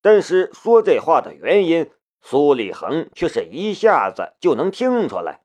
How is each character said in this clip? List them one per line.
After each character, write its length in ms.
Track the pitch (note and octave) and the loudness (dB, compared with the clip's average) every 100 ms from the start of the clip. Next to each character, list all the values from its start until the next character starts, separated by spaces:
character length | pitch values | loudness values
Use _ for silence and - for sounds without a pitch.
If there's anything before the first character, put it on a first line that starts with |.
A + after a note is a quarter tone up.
但 220 | G#3 G#3+ | 6 4
是 260 | - F#3 F#3 | 4 -2 -2
说 280 | - G#3+ A#3 | -6 2 2
这 160 | G#3+ B2+ | 4 0
话 220 | D3+ D3+ | 2 0
的 140 | A#2 D2+ | 0 -10
原 320 | F#2+ G3+ F3 | 0 2 2
因， 240 | E3 D3+ _ _ _ | 0 -2 _ _ _
苏 360 | - C3+ D3 C3 | -4 0 2 2
立 180 | G2 | -2
恒 380 | - E2+ D3+ - | -8 -8 -6 -8
却 160 | - F3 | -6 -6
是 160 | - - | -4 -8
一 300 | C3 G#3 G3 | -8 -6 0
下 340 | A3 D#3+ G2 | 2 2 0
子 240 | F#2 F#2 _ | -6 -12 _
就 160 | F3 A#2+ | -2 0
能 160 | F3+ | -2
听 360 | F#3+ B3+ A#3+ E3+ | -2 -2 0 -2
出 120 | F#2+ | -4
来。 220 | E2 - | -8 -12